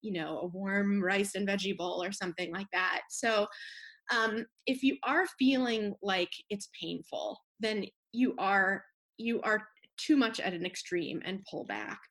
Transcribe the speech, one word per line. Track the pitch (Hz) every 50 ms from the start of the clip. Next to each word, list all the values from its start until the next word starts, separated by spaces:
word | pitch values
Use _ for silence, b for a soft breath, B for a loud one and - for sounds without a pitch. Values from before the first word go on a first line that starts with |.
you | - 220
know, | 190 170 151 156 160 120
a | 175 180
warm | 175 190 196 196 196 202 202 202 202 202
rice | 180 180 196 196 202 196 -
and | 190 202 196
veggie | 196 202 190 196 196 -
bowl | 170 180 180 175 180
or | 190
something | 202 - 196 180 165 - 180 170
like | 170 190 196 - -
that. | 180 185 180 175 - - -
So, | - - - 226 220 214 208 214 B B B B B B B B B B B -
um, | 247 233 220 220 214 226 226 - _ _ -
if | - 262 254 -
you | 269 - - -
are | 220 285 330 370 339 - -
feeling | 262 262 269 254 254 240 226 220 208 208 - -
like | - 196 190 185 180 - - - - -
it's | 208 202 - - - -
painful, | 170 165 170 165 160 - - - - 208 202 - _ _ _ -
then | 214 220 220 208 196 - - _ _ _
you | - 233 254 240 - -
are, | 196 190 196 196 190 190 196 - - - _ _ _ _ _ -
you | 220 233 233 -
are | - 220 214 208 208 - _ _ _ - _ -
too | - - 311 277
much | 240 220 220 -
at | - 190 180
an | 170 175
extreme | 175 - - - - 180 175 165 - - 165 -
and | 175 196 196 - -
pull | - 160 -
back. | - 202 - 104 - - - - -